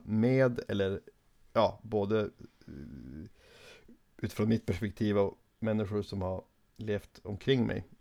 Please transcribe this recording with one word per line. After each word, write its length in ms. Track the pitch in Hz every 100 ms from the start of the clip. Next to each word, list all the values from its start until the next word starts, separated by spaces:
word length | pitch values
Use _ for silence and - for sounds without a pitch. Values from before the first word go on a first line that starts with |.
med 560 | - 110 117 131 131 120 -
eller, 320 | 101 95 98 - - _ _ _
ja, 280 | 117 104 -
både, 380 | 107 107 98 110
eh, 1080 | 104 - - _ - 71 73 69 62 71 95 - - - - - - - _ -
utifrån 300 | 113 - 110
mitt 180 | 113 -
perspektiv 520 | 92 107 - 107 101
och 200 | 98 - _ -
människor 440 | 110 107 98 104
som 200 | 98 98
har 200 | 92 92 - _ _ -
levt 440 | 110 101 - -
omkring 440 | - 101 - 135 110
mig. 180 | - - -